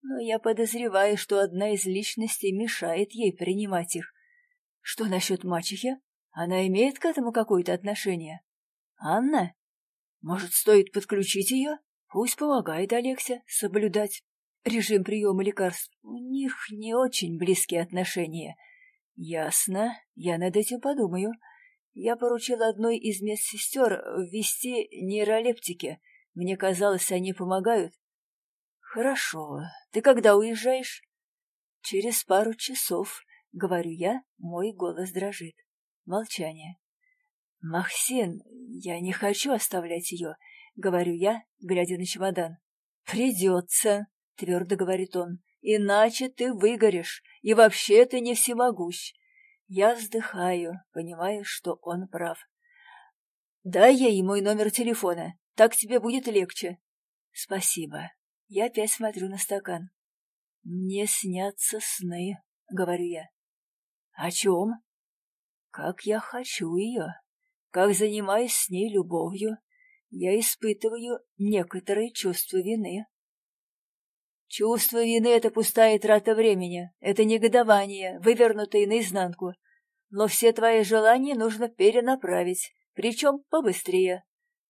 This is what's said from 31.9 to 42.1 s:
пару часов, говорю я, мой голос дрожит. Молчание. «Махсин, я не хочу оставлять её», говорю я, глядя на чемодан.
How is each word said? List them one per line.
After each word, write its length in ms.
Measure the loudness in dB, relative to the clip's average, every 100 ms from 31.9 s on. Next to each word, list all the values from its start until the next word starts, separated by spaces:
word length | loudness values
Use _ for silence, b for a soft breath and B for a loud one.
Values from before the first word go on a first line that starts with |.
| -4 -2 -4
пару 320 | 0 2 2
часов, 720 | -4 -8 -6 -4 -4 -6 -10 _ b b
говорю 380 | -6 -4 -2 -4
я, 320 | -4 -4 -4 -8 _
мой 340 | -10 -6 -6
голос 380 | -4 -6 -6 -8
дрожит. 460 | -6 -6 -8 -14 -18 _ _ _ _ -8
Молчание. 720 | -6 -6 -8 -8 -10 -16 -20 _ _ _ _ _ _ _ _
«Махсин, 800 | -6 -4 -4 -4 -2 -2 -2 -4 -16 -20 -16
я 320 | -14 -10 -6
не 120 | -6
хочу 400 | -2 -2 -2 -2
оставлять 600 | -2 -2 -4 -6 -6 -6
её», 220 | -8 -10 -12 B B B -6
говорю 360 | -2 0 0
я, 300 | 0 0 0 -6 _
глядя 380 | -4 0 0 -2
на 80 |
чемодан. 500 | -6